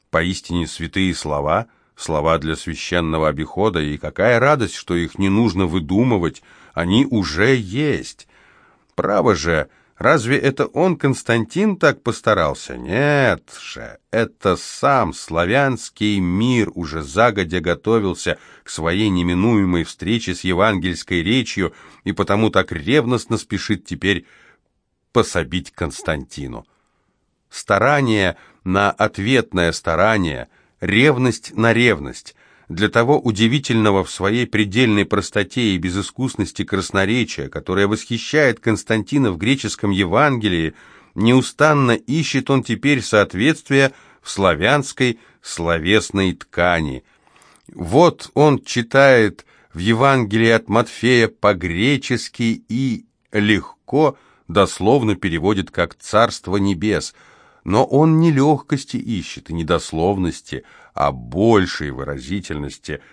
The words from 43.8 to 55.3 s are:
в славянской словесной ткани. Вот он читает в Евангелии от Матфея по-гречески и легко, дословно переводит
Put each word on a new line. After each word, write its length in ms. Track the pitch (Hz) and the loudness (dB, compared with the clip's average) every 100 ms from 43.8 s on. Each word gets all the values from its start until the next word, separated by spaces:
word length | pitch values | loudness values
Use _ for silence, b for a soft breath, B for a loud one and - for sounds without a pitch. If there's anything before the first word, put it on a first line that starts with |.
| 135 b b b | 2 b b b
в 100 | - | -12
славянской 880 | - 95 78 98 147 139 - 127 117 b b | 0 2 2 2 2 -2 -2 -2 -2 b b
словесной 920 | - - 85 82 80 107 - 98 95 | -14 -6 -2 0 2 2 2 0 0
ткани. 720 | 87 - - 87 85 76 65 b b b b b b - | -2 -8 -2 0 2 -2 -8 b b b b b b -20
Вот 640 | - 85 120 175 - - - | -12 0 4 4 2 -4 2
он 280 | 147 139 | 4 2
читает 800 | - 123 117 135 139 127 107 - b b b | -2 -4 0 4 6 6 4 0 b b b
в 60 | 80 | -4
Евангелии 720 | 95 113 135 135 107 110 113 | 0 2 4 2 0 2 4
от 180 | 113 - | 4 2
Матфея 580 | 107 120 - 117 123 110 | 0 0 -2 2 4 2
по-гречески 1400 | - 104 95 92 85 120 143 - 120 - - 117 113 - | 2 0 0 -2 -2 0 0 -2 -6 -6 -4 -2 -2 -4
и 360 | 117 135 113 - _ _ | -4 -2 -4 -10 _ _
легко, 840 | 107 104 101 - - - 143 151 b b b - | -2 2 2 -2 -14 -4 2 2 b b b -2
дословно 680 | 90 95 - 98 139 113 95 | 2 2 2 2 4 2 0
переводит 560 | 95 | -2